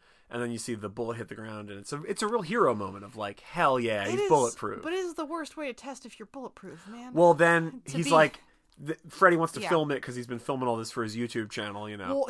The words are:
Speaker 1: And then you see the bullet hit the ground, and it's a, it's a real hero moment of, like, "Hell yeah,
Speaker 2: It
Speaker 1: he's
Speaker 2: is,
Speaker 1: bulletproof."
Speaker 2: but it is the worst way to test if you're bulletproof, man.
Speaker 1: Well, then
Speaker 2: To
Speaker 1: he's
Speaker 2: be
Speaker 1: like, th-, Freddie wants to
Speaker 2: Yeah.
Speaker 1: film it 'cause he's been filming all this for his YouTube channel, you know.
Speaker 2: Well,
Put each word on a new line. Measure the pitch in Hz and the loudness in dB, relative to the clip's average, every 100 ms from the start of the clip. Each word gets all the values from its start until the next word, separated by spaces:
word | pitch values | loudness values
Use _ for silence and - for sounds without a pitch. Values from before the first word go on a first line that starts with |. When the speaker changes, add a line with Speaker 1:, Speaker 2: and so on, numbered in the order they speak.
| _ _ _ | _ _ _
Speaker 1:
And | 120 | -6
then | 120 | -6
you | 113 | -6
see | - | -6
the | 110 104 | -8 -8
bullet | 113 113 117 | -6 -6 -8
hit | 104 | -10
the | |
ground, | 110 110 107 104 | -14 -12 -12 -14
and | 101 | -14
it's | 104 | -12
a, | 147 | -10
it's | 160 196 | -8 -4
a | 214 | -2
real | 233 | -2
hero | 160 233 151 | -2 2 2
moment | 107 95 98 | 2 -4 -10
of, | 101 110 | -14 -10
like, | 101 - | -10 -10
"Hell | - 170 151 127 | -8 2 4 4
yeah, | 113 107 98 | 2 0 0
Speaker 2:
It | |
Speaker 1:
he's | 196 | 0
Speaker 2:
is, | 202 | 4
Speaker 1:
bulletproof." | 151 120 - 107 98 | 4 4 0 -8 -6
Speaker 2:
but | 311 | -6
it | 370 | -6
is | 359 320 | -6 -8
the | 285 | -8
worst | 330 285 311 | -8 -10 -10
way | 285 | -10
to | |
test | 240 269 262 240 | -10 -14 -14 -16
if | - | -18
you're | 202 | -18
bulletproof, | 269 240 - 190 160 196 | -14 -16 -16 -18 -18 -18
man. | 233 247 | -16 -4
Speaker 1:
Well, | 160 175 | 6 6
then | 156 170 170 165 - - | 8 6 6 2 -6 -8
Speaker 2:
To | 151 | -2
Speaker 1:
he's | - | 4
Speaker 2:
be | |
Speaker 1:
like, | 160 151 - _ _ _ - 143 | 6 6 2 _ _ _ -12 -10
th-, | 160 - | -10 -12
Freddie | - 185 165 | 6 6 6
wants | 165 | 2
to | - | -2
Speaker 2:
Yeah. | 180 | 0
Speaker 1:
film | 160 147 | 2 2
it | 135 | -2
'cause | - 123 | -4 -10
he's | 120 | -8
been | 120 | -8
filming | - 135 123 | -4 -2 0
all | 113 | -2
this | 110 | -4
for | 120 | -6
his | 110 | -6
YouTube | 110 120 120 107 | -4 -4 -4 -6
channel, | 120 104 104 107 | -6 -8 -8 -10
you | 104 | -8
know. | 92 | -4
Speaker 2:
Well, | 277 | -2